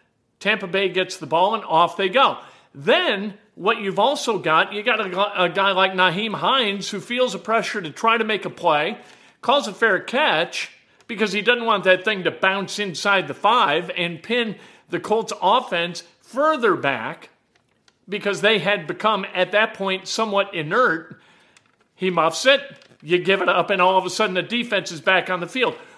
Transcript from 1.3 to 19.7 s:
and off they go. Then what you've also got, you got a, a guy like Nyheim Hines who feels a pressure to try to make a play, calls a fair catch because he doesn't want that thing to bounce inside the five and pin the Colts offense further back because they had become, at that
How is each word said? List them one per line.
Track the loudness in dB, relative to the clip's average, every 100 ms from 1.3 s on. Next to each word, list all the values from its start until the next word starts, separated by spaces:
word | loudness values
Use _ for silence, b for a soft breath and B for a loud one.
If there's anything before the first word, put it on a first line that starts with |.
| 2 2
and | 0
off | 0 4 4 2
they | 0
go. | 4 2 0 B B B
Then | -8 2 2 2 -2 -4 -10 _ -6
what | -2 0
you've | -2 0
also | 2 0 -2 -2
got, | 2 4 2
you | -2
got | -2 -2
a, | -2 -2 -2 0
a | 0
guy | 2 0
like | 4 2
Nyheim | 4 2 2 -4
Hines | -2 0 2 0 -2 -6
who | -8
feels | -4 -2 -2
a | -2
pressure | -2 -2 0 -6
to | -8
try | -2 2 2
to |
make | 0 -2
a | -4
play, | -2 2 2 0 -4 B B B B
calls | 0 0 0
a |
fair | 0 2 2
catch | 0 0 2 2 0 -6 -10 -14 b b b
because | -4 -2
he | 0
doesn't | 0 0
want | 2 2
that | 4 4
thing | 2 -2
to | -4
bounce | 0 0 0 -4 -6
inside | -6 -4 0 0 0
the |
five | -2 2 2 2 0 -2 -4
and | -6 -6
pin | -4 -4 -4 -8 B B B
the | -6
Colts | -2 -2 -2 0
offense | 2 2 2 -4 -4 -6 -16 _
further | -10 0 2 2 2 2
back | 0 -2 -4 -10 -16 _ _ _ _ _ _ _ -10
because | -6 -4 0
they | 2 2
had | 2 -2 -4
become, | -2 0 0 -2
at | -2 2
that | 2 2